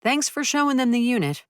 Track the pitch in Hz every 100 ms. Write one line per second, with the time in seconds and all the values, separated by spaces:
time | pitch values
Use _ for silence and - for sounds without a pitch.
0 | 226 285 294 - 294 294 285 262 254 240
1 | 240 247 147 147